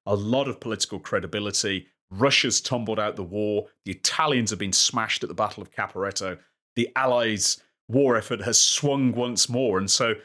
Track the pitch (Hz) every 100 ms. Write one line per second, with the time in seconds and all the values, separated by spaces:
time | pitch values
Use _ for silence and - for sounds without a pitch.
0 | - 101 104 131 139 113 117 110 - 95
1 | - 101 90 104 104 - 104 95 - _
2 | - 95 139 143 131 - - 123 110 107
3 | 104 - 90 104 107 104 - _ 98 95
4 | - - 156 131 107 101 98 98 - 120
5 | 110 - 123 90 104 104 95 - 98 95
6 | 98 95 98 90 _ _ _ - 120 131
7 | 131 123 113 104 - - _ _ - 120
8 | 135 113 - 113 101 110 - - 143 139
9 | 127 113 123 113 - 120 127 92 98 -
10 | 117 107